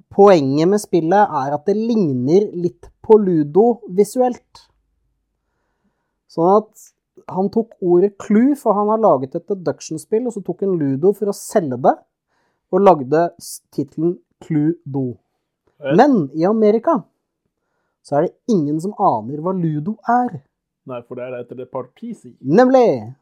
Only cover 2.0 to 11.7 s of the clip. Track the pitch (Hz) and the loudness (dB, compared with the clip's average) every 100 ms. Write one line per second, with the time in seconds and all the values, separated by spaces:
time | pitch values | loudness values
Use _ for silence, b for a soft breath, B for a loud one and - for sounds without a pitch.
2 | 165 127 127 185 208 175 175 - - _ | 0 0 2 2 2 -4 -8 -8 -18 _
3 | - 214 190 160 147 170 233 233 403 185 | 4 4 4 0 0 2 2 0 -4 -2
4 | 202 254 254 240 _ - _ _ _ _ | 0 0 -2 -4 _ -20 _ _ _ _
5 | _ _ _ _ _ _ _ _ _ _ | _ _ _ _ _ _ _ _ _ _
6 | _ _ _ - 175 208 220 _ - _ | _ _ _ -2 2 2 0 _ -20 _
7 | _ _ - 175 202 233 220 _ 175 175 | _ _ -10 -6 -4 -4 -6 _ 0 2
8 | 202 - - 208 262 277 226 202 208 220 | 2 -2 0 2 2 0 -2 0 0 2
9 | 208 139 131 170 - 196 156 135 - 156 | 2 2 -2 -10 -8 -6 -6 -8 -10 -14
10 | - 220 247 202 185 165 196 180 139 135 | -6 -4 -4 -8 -10 -6 -4 -2 -2 0
11 | 185 202 202 196 - 214 185 | 0 0 -4 -6 -4 -4 -2